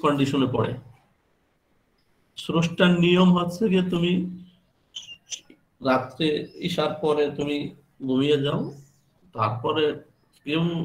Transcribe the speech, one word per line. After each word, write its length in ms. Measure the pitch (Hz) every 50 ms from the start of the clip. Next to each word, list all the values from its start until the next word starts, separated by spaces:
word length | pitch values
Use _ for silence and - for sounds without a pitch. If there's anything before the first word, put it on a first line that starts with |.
| -
কন্ডিশনে 440 | 151 143 139 135 - - 139 127 120 120
পড়ে? 180 | 117 110 113 120 - - - - _ _ _ _ _ _ _ _ _ _ _ _ _ _ _ _ _ _ _ _ _ _ _ _ _ _ _ _ -
স্রষ্টার 640 | - - 156 165 165 - - - 190 180 175 170
নিয়ম 300 | 170 175 175 180 185 180 180 175
হচ্ছে 260 | 170 175 - - 226 202
যে, 120 | 185 185 180 - 180
তুমি 180 | 170 170 175 180 180 - - - - - - _ _ _ _ _ _ _ _ - - - - - - _ - - - _ _ - _ _ _ _ - - 135
রাত্রে 380 | 127 127 - - - - 165 156 151 - - - - -
ইশার 340 | - 175 - - 151 147 151 -
পরে 220 | - 156 147 151 147 139 139 143
তুমি 200 | 147 147 147 147 147 143 - - _ _ _ - 139 131
ঘুমিয়ে 300 | 131 131 139 147 147 139 135
যাও, 160 | 143 - - 277 - - - - _ _ _ _ _ _ _ _ _ -
তারপরে 500 | 120 107 104 117 113 - 151 151 156 151 151 - - - _ _ _ _ _ _ _ -
কেউ 180 | 139 151 165 165 170 170 165 165